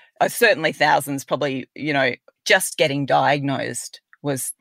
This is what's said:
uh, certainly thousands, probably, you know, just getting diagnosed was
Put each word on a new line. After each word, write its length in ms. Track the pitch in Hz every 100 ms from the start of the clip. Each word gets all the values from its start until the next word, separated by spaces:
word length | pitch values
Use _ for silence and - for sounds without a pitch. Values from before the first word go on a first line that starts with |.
| _ _
uh, 80 | 196
certainly 440 | - 226 170 156
thousands, 520 | 151 151 147 147 139
probably, 440 | - 143 143 131 -
you 180 | - 151
know, 220 | 139 131 - _ _
just 340 | - 190 - -
getting 260 | 156 139
diagnosed 960 | 139 147 135 147 139 127 120 123 - - _ _
was 300 | 143 135 - -